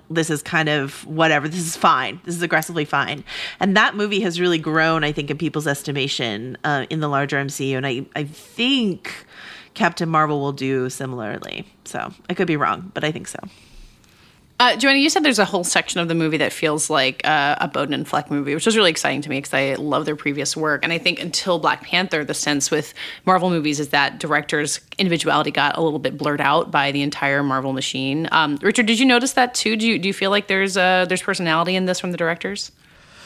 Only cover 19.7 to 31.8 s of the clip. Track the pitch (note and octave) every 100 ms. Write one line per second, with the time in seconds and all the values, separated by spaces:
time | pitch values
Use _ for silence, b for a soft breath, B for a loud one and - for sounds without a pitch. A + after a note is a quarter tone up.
19.7 | C3+ D3+ C#3+ D#3 D3 D3 C#3+ C#3+ - D#3
20.7 | C#3+ E3 E3 D#3 E3+ F3 - G3 F3 D3+
21.7 | - - F3 F#3 D#3+ C#3+ D3+ - C#3+ -
22.7 | D#3 D3+ B B B - F#3 F3+ E3+ D3+
23.7 | D3 C#3+ C#3+ C#3 - D#3 D3 D3+ D#3 D3
24.7 | - _ - G3 E3 E3 D3 D3+ D3 C#3+
25.7 | - E3 D3 C#3+ D3 D3+ D3 C#3 D#3 -
26.7 | D3+ C#3+ C#3+ C#3+ - C#3 C#3 C#3+ C3 C3+
27.7 | C3+ - C3+ C3+ D3 E3 D#3+ D#3 C#3+ G3+
28.7 | A3+ A3 A3+ C4 A#3+ C4 - B3 - A3
29.7 | A3 A3+ G#3 F#3+ F#3+ F#3+ G3+ G3+ F#3+ G3
30.7 | F#3+ F#3 F#3 F3+ F#3 - F#3+ E3+ D#3+ F3
31.7 | F#3